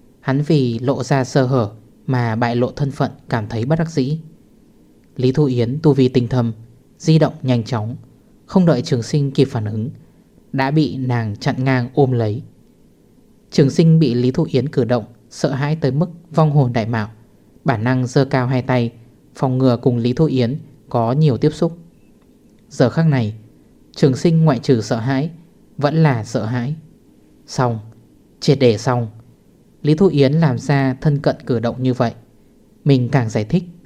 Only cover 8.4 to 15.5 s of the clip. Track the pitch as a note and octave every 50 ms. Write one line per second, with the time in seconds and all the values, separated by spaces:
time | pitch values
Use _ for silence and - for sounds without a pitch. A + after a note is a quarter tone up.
8.4 | _ - - F#3+ F3+ E3 C#3 B2 B2 - C#3 A#2+ A2 - - D3 C#3 C#3 C3+ -
9.4 | C3 C3+ - A2+ G#2+ G#2 G#2+ G#2+ A2+ - - - - _ _ _ _ _ _ _
10.4 | _ - - C3+ C3+ C#3 D3+ D#3 D3+ - A2 C3+ B2+ B2+ A#2+ A#2 A2+ G#2+ G2+ -
11.4 | - C#3+ - B2+ B2+ C#3 C3 B2+ A#2+ A#2+ - C#3+ C#3 C3 B2+ A#2 A2+ G#2+ G#2 -
12.4 | - - _ _ _ _ _ _ _ _ _ _ _ _ _ _ _ _ _ _
13.4 | _ _ - - E3 - - - E3 E3 D#3+ D#3+ D#3+ A#2+ A#2 B2 B2 B2+ B2+ F3
14.4 | D#3 - - B2+ A#2+ - - C#3+ A#2+ A2 B2 A#2 G#2+ - - _ _ _ - -
15.4 | - C#3